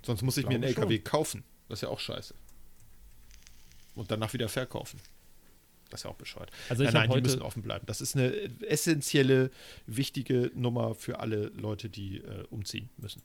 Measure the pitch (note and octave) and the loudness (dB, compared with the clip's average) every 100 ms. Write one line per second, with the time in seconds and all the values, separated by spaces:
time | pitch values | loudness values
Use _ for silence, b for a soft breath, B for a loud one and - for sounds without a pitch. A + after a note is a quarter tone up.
0 | - A2+ B2+ C#3+ B2+ B2 C3 A#2+ - A2 | -2 0 2 2 2 2 2 2 4 2
1 | - D3+ D#3 G2 - - - - - - | 4 2 2 -4 -12 -20 -12 -6 -4 -4
2 | - - - - - - - - - - | -4 -8 -10 -16 -18 -18 -18 -18 -20 -20
3 | - - - - - - - - - - | -20 -20 -20 -20 -20 -20 -20 -20 -16 -12
4 | G2+ G#2+ A2 A#2+ A2+ - B2+ - - - | -4 -2 0 0 -2 -2 -4 -6 -8 -12
5 | - - - - - - _ _ - - | -18 -20 -20 -20 -20 -20 _ _ -16 -12
6 | - - - - - B B A#2+ C3 A2+ | -10 -10 -12 -12 -14 B B 2 4 6
7 | A2+ B2+ B2+ B2+ - A#2 A2 G#2 - A2 | 6 6 4 2 -2 -6 -6 -6 -4 -6
8 | B2+ C#3 B2+ - G3+ A#2 G#3+ D3+ E3+ D#3 | 0 2 2 2 -6 -8 -2 2 4 2
9 | - D3 C3 C3 B2+ B B B - A2 | 4 6 8 8 6 B B B -6 -2
10 | C3+ C#3 A#2 B2+ B2 - B2 A#2+ A2+ A2 | -2 -4 0 2 2 2 0 2 0 -2
11 | - A#2+ A2+ G#2+ G#2 G#2+ G#2+ G#2 G#2+ - | -6 -4 -2 0 -2 -4 -4 -4 -6 -8
12 | G2 F#2+ - G2 - A2 G2+ G#2 G#2+ - | -6 -6 -8 -10 -8 -8 -6 -6 -8 -12
13 | G#2 - | -12 -12